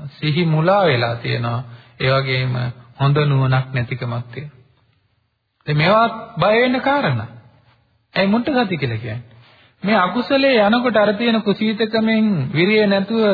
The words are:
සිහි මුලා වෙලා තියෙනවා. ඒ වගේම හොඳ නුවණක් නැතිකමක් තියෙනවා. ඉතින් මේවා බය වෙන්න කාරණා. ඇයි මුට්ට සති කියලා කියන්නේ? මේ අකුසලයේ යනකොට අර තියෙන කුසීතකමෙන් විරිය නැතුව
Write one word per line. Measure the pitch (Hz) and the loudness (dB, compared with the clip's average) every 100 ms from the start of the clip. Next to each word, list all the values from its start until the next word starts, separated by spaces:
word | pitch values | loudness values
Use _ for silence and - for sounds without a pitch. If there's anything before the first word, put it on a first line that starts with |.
| 143 | -12
සිහි | - 151 151 165 | -8 -4 0 0
මුලා | 156 170 202 | 2 2 2
වෙලා | 180 123 117 117 | 2 2 -2 -4
තියෙනවා. | 127 120 117 117 - - - - | -6 -4 -4 -6 -8 -16 -20 -6
ඒ | 131 | 0
වගේම | 135 135 131 127 127 123 - - | 0 0 -2 -2 -4 -6 -8 -16
හොඳ | - 135 147 | -2 0 2
නුවණක් | 147 135 131 131 131 | 2 2 2 0 -2
නැතිකමක් | 131 117 127 123 117 - | -4 -4 -6 -6 -8 -8
තියෙනවා. | 135 151 - _ _ _ _ _ _ _ _ _ _ | -12 -14 -16 _ _ _ _ _ _ _ _ _ _
ඉතින් | - 147 | -4 0
මේවා | 160 220 226 - - | 2 4 2 -2 -12
බය | - 185 220 | -2 0 2
වෙන්න | 254 254 | 2 0
කාරණා. | 269 285 214 120 - - - _ _ _ _ _ _ - | 0 0 0 -2 -6 -14 -20 _ _ _ _ _ _ -2
ඇයි | 196 | 0
මුට්ට | 220 240 254 | 0 0 -2
සති | 220 165 | -2 -2
කියලා | 135 110 | -4 -4
කියන්නේ? | 117 123 - - - _ _ _ | -6 -10 -12 -20 -20 _ _ _
මේ | 190 214 | 0 2
අකුසලයේ | 180 233 233 277 277 247 | 2 -2 0 2 4 4
යනකොට | 208 240 247 220 | 4 2 2 2
අර | 208 | 2
තියෙන | 202 240 226 | 2 0 0
කුසීතකමෙන් | 208 190 214 214 220 220 220 220 220 180 131 | 0 0 -2 -2 -2 0 0 2 2 0 -2
විරිය | 151 180 214 208 | 0 2 2 2
නැතුව | 196 190 226 214 | 2 0 0 0